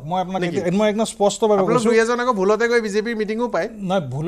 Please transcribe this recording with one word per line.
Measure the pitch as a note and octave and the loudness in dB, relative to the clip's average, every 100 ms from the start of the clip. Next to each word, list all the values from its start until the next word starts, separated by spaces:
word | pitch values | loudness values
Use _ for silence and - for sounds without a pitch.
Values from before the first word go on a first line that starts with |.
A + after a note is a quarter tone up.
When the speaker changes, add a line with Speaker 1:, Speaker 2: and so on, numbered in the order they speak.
Speaker 1:
মই | C#3+ F#3 | -4 -4
আপোনাক | F3+ F#3 | -4 -2
Speaker 2:
নেকি? | F3 F3+ | -2 -2
Speaker 1:
এতিয়া, | F3 F#3 | 0 2
মই | G#3+ | 2
একদম | G#3 | 0
স্পষ্টভাৱে | A3 - G3+ G3 A3 G3+ | -2 0 0 2 2 2
Speaker 2:
আপোনালোক | F#3+ A#3+ | 4 2
Speaker 1:
কৈছোঁ। | A3+ | 4
Speaker 2:
দুই | A3+ | 2
এজন | A3+ A#3+ | 2 0
আকৌ | B3 | 0
ভুলতে | G#3+ F#3+ G#3+ A#3 | 0 2 2 2
গৈ | A#3+ | 0
বিজেপিৰ | A3 G3+ G#3+ A3 | 0 -2 -2 -4
মিটিঙো | G#3 A3 A#3+ | -4 -4 -2
পায়। | F3 E3+ | -2 -4
Speaker 1:
নহয়, | A3 F#3+ G3 | -6 -2 -2
ভুল, | C3+ C3 | -2 -6